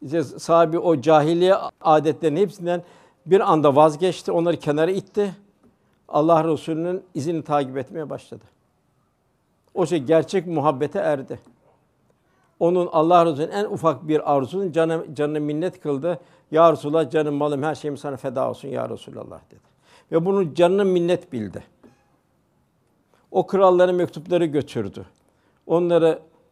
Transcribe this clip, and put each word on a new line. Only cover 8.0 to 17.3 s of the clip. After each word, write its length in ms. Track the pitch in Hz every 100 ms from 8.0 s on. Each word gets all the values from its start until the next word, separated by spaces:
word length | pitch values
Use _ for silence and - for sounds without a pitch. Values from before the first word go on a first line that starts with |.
| 147
başladı. 340 | 123 - 117 _ _ _ _ _ _ _ _ _ _ _ _ _
O 120 | - 165
şey 120 | 170
gerçek 480 | 127 160 156 196 170
muhabbete 520 | 160 143 135 147 196
erdi. 420 | 160 143 131 123 _ _ _ _ _ _ _ _ _ _ _ -
Onun 280 | 170 180 175
Allah 340 | 160 160 175 170
Resulü'nün 260 | 139 160
en 120 | 202
ufak 440 | 208 202 165 135 151
bir 240 | 151 -
arzunun 380 | 143 127 185 196
canı, 340 | 160 165 165 165
canını 260 | 139 147 151
minnet 400 | 147 151 180 170
kıldı. 400 | 151 139 160 170 _ _ -
"Ya 220 | 151 165
Resulallah, 380 | 151 147 156 147
canım, 240 | 151 151